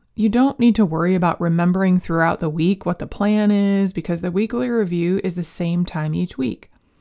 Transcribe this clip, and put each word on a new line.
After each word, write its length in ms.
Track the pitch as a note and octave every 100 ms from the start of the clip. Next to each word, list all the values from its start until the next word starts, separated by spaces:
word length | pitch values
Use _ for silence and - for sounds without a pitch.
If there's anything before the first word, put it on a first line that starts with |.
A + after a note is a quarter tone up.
| _
You 140 | - G#3+
don't 300 | A3 C4+ -
need 160 | A#3+
to 100 | G#3+
worry 300 | G3 D#3+ E3+
about 260 | F#3 F3 -
remembering 580 | E3+ E3+ F3 F#3 F#3+ F3+
throughout 420 | - E3 E3 F3
the 100 | E3
week 340 | D#3+ E3+ G3
what 140 | - F3
the 80 | D#3
plan 440 | - G3+ G#3+ G#3
is 420 | G3+ G3+ G3 G3
because 280 | F#3 E3 E3+
the 120 | F3+
weekly 360 | F3 A3 A#3+ B3
review 520 | A#3 G3+ F3 E3+ F#3+
is 100 | F#3+
the 80 | F3
same 420 | E3+ - E3+ F3
time 300 | F3 E3 D#3
each 220 | D#3+ F3+ -
week. 340 | C4 - - _ _ _